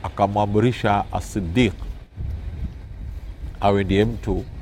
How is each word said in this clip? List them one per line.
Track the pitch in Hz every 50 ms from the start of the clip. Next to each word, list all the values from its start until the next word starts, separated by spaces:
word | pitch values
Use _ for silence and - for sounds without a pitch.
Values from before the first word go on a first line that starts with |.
| -
akamwamrisha | - - - 101 98 101 104 104 101 101 107 110 127 117 - - 107 101 101 - - -
As-Siddiq | 95 - - - 110 92 82 85 123 123 101 - - - - - - - - - - - - - - - - - - - - - - - - - - - - - - - - - - - - - -
awe | - 101 101 101 101
ndiye | 90 98 98 107
mtu | 117 117 98 - 107 92 92 - - - -